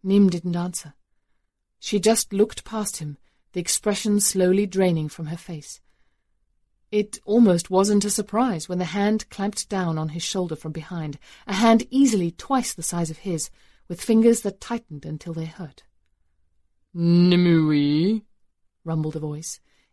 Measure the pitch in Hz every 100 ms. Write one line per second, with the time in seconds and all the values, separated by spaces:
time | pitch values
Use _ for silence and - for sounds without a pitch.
0 | 190 202 190 170 180 175 180 - 151 _
1 | _ _ _ _ _ _ _ _ - 208
2 | 208 226 - 196 240 - - 220 208 -
3 | 151 143 _ _ _ 180 175 - 208 202
4 | 214 208 - 185 180 190 208 190 185 160
5 | 151 - 156 170 - 156 - - _ _
6 | _ _ _ _ _ _ _ _ _ 208
7 | 208 - - 220 226 175 - 185 202 208
8 | 202 208 208 208 254 170 - 180 175 196
9 | 202 220 - - 202 - - 196 175 156
10 | 156 165 - 190 180 156 156 160 156 175
11 | 151 - - - - 196 226 226 - 269
12 | 269 214 170 - - 233 - - - 175
13 | 165 160 202 165 - - _ _ _ 170
14 | - 226 226 233 202 190 - 240 _ 147
15 | 156 156 175 160 160 156 160 - _ _
16 | _ _ _ _ _ _ _ _ _ 170
17 | 170 175 180 175 175 165 156 147 143 151
18 | 180 220 _ _ _ _ _ _ 165 160
19 | 156 156 151 147 165 - _ _ _